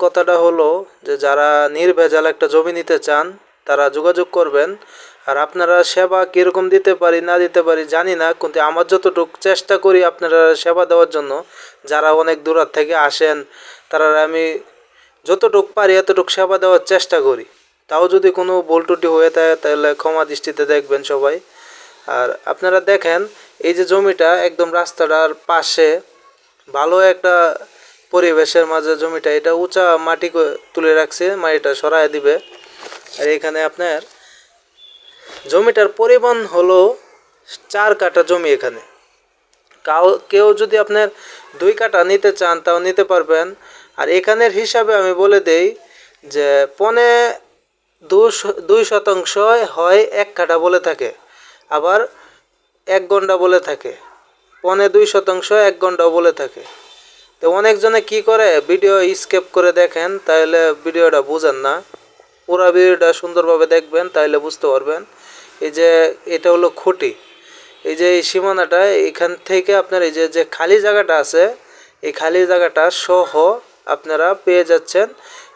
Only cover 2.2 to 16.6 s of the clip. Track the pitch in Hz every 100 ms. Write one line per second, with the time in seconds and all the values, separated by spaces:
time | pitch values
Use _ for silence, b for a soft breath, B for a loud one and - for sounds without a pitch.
2.2 | 160 156 156 156 165 170 165 156 151 147
3.2 | 170 196 _ _ - 143 143 143 170 175
4.2 | 175 175 160 143 165 208 B B B B
5.2 | - 139 151 180 170 175 175 185 185 185
6.2 | 185 180 180 185 185 190 190 180 175 170
7.2 | 175 175 175 175 165 160 151 160 185 170
8.2 | 160 165 160 156 151 165 170 190 190 180
9.2 | 165 - 190 185 - 196 190 185 175 -
10.2 | 165 165 160 151 170 170 170 170 165 156
11.2 | 143 143 185 B B B 143 151 156 151
12.2 | 160 156 151 160 156 156 151 165 143 -
13.2 | 156 151 139 B B B - 160 156 151
14.2 | 156 160 160 - - _ _ b b _
15.2 | - 190 226 202 196 214 196 190 190 190
16.2 | 175 - 185 190